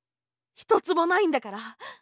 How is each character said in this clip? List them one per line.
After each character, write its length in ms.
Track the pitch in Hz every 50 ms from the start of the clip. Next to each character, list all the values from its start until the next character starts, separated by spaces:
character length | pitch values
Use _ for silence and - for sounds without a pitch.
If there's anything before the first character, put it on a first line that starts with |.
| _ _ _ _ _ _ _ _ _ _ _
一 260 | - - - 440 403
つ 140 | - - 370
も 100 | 339 339
な 160 | 339 359 381
い 60 | 427
ん 40 | 330
だ 120 | 302 262
か 80 | - 214
ら。 260 | 196 214 226 226 226 - - - - -